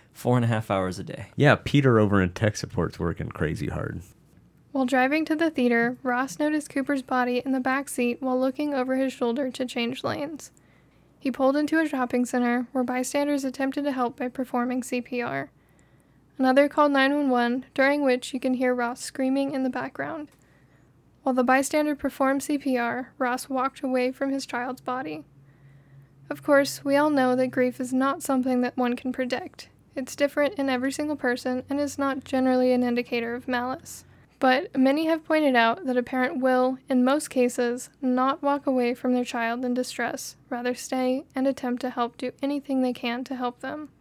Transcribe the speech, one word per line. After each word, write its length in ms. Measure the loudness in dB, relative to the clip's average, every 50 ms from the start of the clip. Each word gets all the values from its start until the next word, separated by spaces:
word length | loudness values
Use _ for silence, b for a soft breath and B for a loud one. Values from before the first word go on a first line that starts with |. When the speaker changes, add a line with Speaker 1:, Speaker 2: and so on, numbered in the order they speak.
| b b _
Speaker 1:
four 240 | -4 2 2 4
and 80 | 4 4
a 40 | 2
half 220 | 2 0 0 0
hours 280 | 0 0 0 -2 -4 -6
a 60 | -8
day. 220 | -10 -12 -12 -14 -10 0
Speaker 2:
Yeah, 200 | 4 6 6 6 6 4
Peter 360 | 2 2 4 6 6 6 6
over 240 | 6 6 6 4 4
in 80 | 2
tech 260 | 2 0 0 0 0
support's 420 | -2 -6 -6 -2 -2 -2 -2 -2 -2
working 300 | -4 -4 -2 -4 -6 -8
crazy 400 | -4 -2 -2 -2 -2 -4 -4 -6
hard. 320 | -4 -6 -6 -6 -8 -10 -12 -16 -20 _ _ _ _ -20 _ _ _ _ _ _ -4
Speaker 3:
While 120 | -2 -2
driving 380 | 0 2 2 2 2 2 0 0
to 100 | 0 0
the 140 | 0 0 0
theater, 460 | 0 2 2 2 4 2 2 0 -2 -4 -4
Ross 360 | -2 -2 -2 -2 -4 -4 -2
noticed 320 | -2 0 0 -2 -4 -4
Cooper's 320 | -4 -4 -2 -2 -2 -4 -2
body 400 | -2 0 0 0 0 0 -2 -2
in 80 | 0 -2
the 80 | 0
back 280 | 0 0 -2 -2 -2 -4
seat 300 | -4 -2 0 0 -2 -2 -2
while 160 | -2 0 0
looking 340 | 0 0 0 -2 -4 -2 -2
over 220 | -2 -2 0 0
his 160 | 0 0 0 -2
shoulder 380 | -2 -2 -2 0 0 -2 -4
to 160 | -4 -4 -6
change 360 | -6 -4 -4 -4 -4 -4 -4 -4
lanes. 460 | -4 -4 -4 -6 -6 -8 -12 -14 -18 -20 b b b b b b b b b b b b _
He 100 | -6 -4
pulled 260 | -2 2 2 2 2
into 220 | 2 2 2 2 2
a 80 | 2 0
shopping 360 | 0 -2 -2 -2 0 -2 -2
center 420 | 0 0 0 0 2 0 0 -2 -2 -2
where 120 | -2 -2
bystanders 600 | -2 -2 -2 -4 -2 -2 -2 0 0 0 0 -2
attempted 400 | -4 -4 -2 -4 -2 -2 -2 -2
to 80 | -2 -2
help 240 | 0 -2 -2 -2
by 120 | -4 -6 -6
performing 540 | -4 -6 -6 -4 -2 -2 -2 -2 -2 -4 -4
C 180 | -4 -4 -4
P 200 | -4 -4 -6 -6
R. 300 | -4 -4 -4 -6 -6 -8 b b b b b b b b b b b b b b b b b 0
Another 300 | 2 4 6 6 4 4
called 240 | 4 4 4 4 6
nine 200 | 4 4 4 4
one 160 | 2 2 2
one, 360 | 2 2 2 2 0 -2 -4 -4 _
during 300 | 2 2 4 4 2 2
which 280 | 2 2 0 -2 -6 -8
you 60 | -4
can 140 | -2 -2 0
hear 200 | 2 0 0 0
Ross 260 | 0 -2 -4 -4 -6
screaming 520 | -10 -10 -4 -2 0 0 2 0 0 0 -2
in 120 | -2 -2
the 60 | -2
background. 580 | -2 -4 -6 -8 -8 -8 -8 -6 -8 -10 -12 -14 b b b b b b b b b b b b b b b _ _ _ _
While 100 | -2 0
the 100 | 2 4
bystander 500 | 4 4 4 2 2 0 0 0 0 -2
performed 460 | -2 -4 -4 -2 0 0 0 0 0 -2
C 140 | -2 -4 -2
P 200 | 0 0 0 0
R, 340 | 0 -2 -4 -4 -8 -10 -6 -4
Ross 300 | -2 -2 -2 -2 -4 -4
walked 340 | -4 -2 -2 -2 -4 -4 -4
away 300 | -2 0 0 0 0 -2
from 180 | -2 -4 -2
his 160 | -2 -4 -4
child's 340 | -6 -6 -6 -6 -6 -8 -8
body. 440 | -8 -6 -6 -6 -6 -8 -10 -12 -12 -16 _ b b b b b b b b b b b b b b b b b -14 -12
Of 120 | -12 -6 2
course, 420 | 4 4 4 4 2 -2 -4 -2
we 100 | 0 2
all 140 | 4 4 4
know 240 | 4 4 4 4 4
that 140 | 2 0 0
grief 320 | 2 2 0 0 0 -2
is 120 | -4 -2 0
not 300 | 2 2 2 0 -2 -2
something 380 | 0 0 0 2 2 2 2
that 160 | 0 0 0
one 180 | 0 0 0 -2
can 160 | -2 -4 -4 -4
predict. 560 | -4 -4 -2 -4 -4 -6 -8 -14 -18 -20 -20 _ _ _ _ _
It's 180 | -8 -8 -8 -2
different 400 | -2 -2 0 2 0 0 0 0
in 140 | -2 -2 -2
every 240 | 0 0 -2 -2 -2
single 240 | -2 -4 -4 -4
person 480 | -2 -2 -2 -2 -2 -2 -4 -4 -4 -4 -4
and 120 | -4 -2
is 180 | -2 -2 -2 -2
not 240 | -2 -2 -2 -4 -4
generally 480 | -2 0 2 2 4 4 4 4 4 4
an 120 | 4 2
indicator 500 | 2 0 -2 -2 -2 -4 -4 -4 -4 -6
of 140 | -8 -6 -4
malice. 560 | -4 -2 -2 -4 -6 -8 -10 -14 -18 -18 b b b b b b _ _
But 380 | 4 4 4 4 2 -2 0
many 300 | 2 4 4 4 4 2
have 180 | 2 0 0 0
pointed 320 | 0 2 4 4 4 6
out 300 | 6 4 4 2 0 -2
that 100 | -2 0
a 60 | 0 0
parent 360 | 0 -2 -2 0 0 -2 0
will, 400 | 2 2 4 4 2 2 0 -4 -4 0
in 140 | 2 4 4
most 260 | 4 4 2 0 -2
cases, 600 | 0 2 2 2 2 0 -2 -2 -2 -4 -8 -12 -12 _
not 400 | -2 0 2 2 2 2 0 0
walk 260 | 0 0 0 0 0 0
away 260 | 0 2 2 0 0
from 180 | 0 0 0 0
their 120 | 0 0
child 400 | -2 -4 -4 -2 -2 -2 -2 -2
in 100 | -2 -2
distress, 600 | -2 -2 -4 -4 -4 -4 -4 -4 -6 -10 -12 -14 -18 _ _
rather 260 | -8 -4 -2 -4 -4
stay 480 | -4 -6 -4 -2 0 0 0 0 -2 -4 -6 _
and 140 | -2 0 0
attempt 320 | 0 0 -2 -4 -4 -4
to 100 | -4 -6
help 260 | -4 -4 -4 -4 -4
do 140 | -6 -8 -8 -6 _
anything 400 | -4 -4 -2 -4 -4 -2 0 0
they 120 | 0 0 -2
can 320 | -4 -4 -4 -4 -4 -6
to 100 | -8 -6
help 240 | -6 -6 -6 -6 -8
them. 300 | -10 -10 -10 -10 -10 -14 -18 _